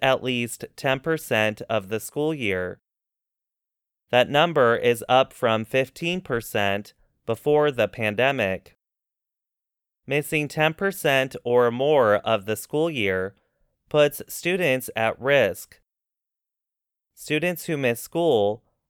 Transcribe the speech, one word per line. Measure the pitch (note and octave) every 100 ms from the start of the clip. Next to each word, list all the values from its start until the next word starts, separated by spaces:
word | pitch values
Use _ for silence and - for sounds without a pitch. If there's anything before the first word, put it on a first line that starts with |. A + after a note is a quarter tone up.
at | C3+ C3
least | B2+ B2 A#2+ - - -
ten | C#3 C3+
percent | E3 D#3+ - A2+ G#2+ G#2+ -
of | A2 F#2+
the | A2
school | - D3 D3+
year. | D#3 G#2+ F#2 F2+ G2+ _ _ _ _ _ _ _ _ _ _ _ _ _
That | B2 B2
number | C#3+ E3+ D3+ A#2 A#2
is | A#2+ A#2 -
up | B2+ C3
from | - A#2+ A2 A2
fifteen | C3 C3 - E3 F3+
percent | F#3+ A#2 - A2 G2+ G2+ G#2 _ _ _ -
before | A2+ D3 D3+ D3
the | A#2+ G#2
pandemic. | - G#2+ G#2 C3 C3+ G2 F#2 - _ _ _ _ _ _ _ _ _ _ _ _ _ -
Missing | C#3+ D3 D#3 D3
ten | - D#3
percent | D#3+ G3 F#3+ D3+ C3+ C3 -
or | A#2+ B2 A#2+
more | A#2+ C#3+ D3 A2 G#2
of | A2 A2 G2
the | G#2+
school | - D3 E3
year | C#3+ G2 F#2 F#2+ - _ _ _ _ _
puts | D3+ D3 - -
students | - E3+ F#3 E3 C3 - A2
at | A2 -
risk. | C3 C#3+ G2+ E2+ - _ _ _ _ _ _ _ _ _ _ _ _ _ _
Students | - - D3+ F3 F3 -
who | D3
miss | B2+ A#2
school | - E3 E3+ A#2 G2+ A2 _ _ _